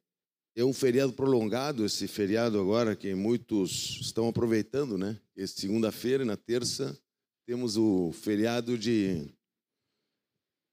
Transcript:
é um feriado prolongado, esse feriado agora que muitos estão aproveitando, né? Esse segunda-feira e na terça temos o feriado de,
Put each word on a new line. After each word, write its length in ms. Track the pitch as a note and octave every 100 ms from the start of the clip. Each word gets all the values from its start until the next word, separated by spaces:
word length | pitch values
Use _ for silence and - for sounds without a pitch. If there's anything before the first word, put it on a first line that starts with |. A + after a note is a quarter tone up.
| _ _ _ _ _ -
é 80 |
um 80 | B2+
feriado 400 | C3 C3+ B2 C3+
prolongado, 720 | A2 C3+ B2+ A2 A2+ C#3 C#3
esse 240 | G#2 - G2
feriado 500 | - G2+ G#2+ A#2+ G#2
agora 380 | F#2 A2 A#2 G2+
que 180 | G2
muitos 840 | F#2+ G#2 A#2+ - G#2+ F2+ - - -
estão 260 | - - A#2
aproveitando, 720 | A2+ A#2 A2+ G2+ C3+ C#3+ G2
né? 240 | G2 A2 _ -
Esse 240 | F#2+ -
segunda-feira 640 | G2 A2 A2 - B2 C3+
e 20 | B2
na 120 | G2+
terça 600 | - A#2+ A#2+ - C3+ C#3 _ _ _ _
temos 320 | - A#2+ B2 G#2
o 360 | A2 F#2 E2+
feriado 680 | D#2 - G#2 A2+ A#2+ A#2 A#2+
de, 500 | G#2+ A2+ F#2+ F2 C#2+ - _ _ _ _ _ _ _ _ _ _ _ _ _